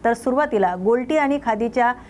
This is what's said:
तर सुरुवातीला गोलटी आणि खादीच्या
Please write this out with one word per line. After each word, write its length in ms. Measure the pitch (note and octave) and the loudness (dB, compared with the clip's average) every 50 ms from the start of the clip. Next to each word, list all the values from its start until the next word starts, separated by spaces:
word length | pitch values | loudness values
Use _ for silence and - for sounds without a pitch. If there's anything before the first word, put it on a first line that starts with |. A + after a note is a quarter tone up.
| - | 0
तर 80 | A#3 A#3 | 0 -2
सुरुवातीला 600 | A#3 - C#4+ B3+ C4+ D4+ C#4+ B3+ G#3 F#3+ F3+ F3+ | 0 -2 -2 0 0 0 0 0 0 0 0 0
गोलटी 420 | F3+ F#3 G#3+ A#3 B3 B3+ B3+ D#4 | 0 2 2 2 2 0 0 0
आणि 220 | D#4 C#4+ C4+ C#4+ C#4+ - | 0 2 2 0 -2 -2
खादीच्या 460 | B3 A3 G#3 A#3 A#3 A#3 B3+ A#3+ A#3+ B3 - - | -2 -2 -2 -2 -2 0 0 0 0 0 -4 -12